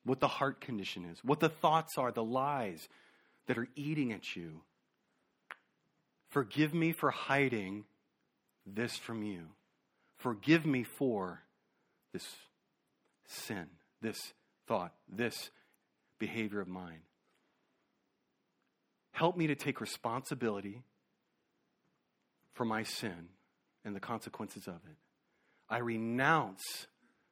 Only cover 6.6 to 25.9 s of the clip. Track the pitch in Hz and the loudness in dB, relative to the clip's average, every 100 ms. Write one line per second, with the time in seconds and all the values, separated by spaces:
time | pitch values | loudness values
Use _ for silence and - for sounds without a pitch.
6.6 | 151 165 165 165 147 - - 139 135 117 | 4 6 2 4 0 0 2 4 4 2
7.6 | 95 104 - _ _ _ _ _ _ _ | -2 -6 -10 _ _ _ _ _ _ _
8.6 | 98 101 117 - - 113 104 92 82 - | -10 -4 -2 -4 -6 -4 -4 -6 -10 -18
9.6 | _ _ _ _ _ - 127 107 120 165 | _ _ _ _ _ -6 -4 -2 6 6
10.6 | 156 131 117 - 135 107 92 87 - _ | 6 2 0 0 2 2 0 -4 -16 _
11.6 | _ _ _ _ _ - - - - _ | _ _ _ _ _ -12 -10 -14 -20 _
12.6 | _ _ _ _ _ _ - - - 104 | _ _ _ _ _ _ -16 -12 -6 -6
13.6 | 80 82 _ _ 113 98 - - _ _ | -6 -14 _ _ -6 -4 -10 -16 _ _
14.6 | - 110 87 - - 98 120 - - _ | 0 0 0 -10 -14 -2 -2 -2 -12 _
15.6 | _ _ _ _ _ - 107 113 107 101 | _ _ _ _ _ -6 -4 -2 -2 -2
16.6 | 92 92 90 80 85 _ _ _ _ _ | -4 -8 -10 -14 -20 _ _ _ _ _
17.6 | _ _ _ _ _ _ _ _ _ _ | _ _ _ _ _ _ _ _ _ _
18.6 | _ _ _ _ _ - 165 180 156 139 | _ _ _ _ _ 2 2 4 2 2
19.6 | 147 127 110 - 117 120 131 135 117 101 | 0 -2 -4 -4 -2 -2 -4 -2 0 0
20.6 | 98 110 - _ _ _ _ _ _ _ | -4 -12 -16 _ _ _ _ _ _ _
21.6 | _ _ _ _ _ _ _ _ _ - | _ _ _ _ _ _ _ _ _ -4
22.6 | 117 110 107 - 113 87 85 - _ _ | 0 0 -2 -4 -6 -8 -14 -20 _ _
23.6 | _ _ 107 101 - 113 - - 107 104 | _ _ -10 -8 -6 -6 -6 -10 -10 -10
24.6 | 95 85 80 76 _ _ _ _ _ _ | -12 -12 -14 -20 _ _ _ _ _ _
25.6 | - 117 120 | -4 -2 0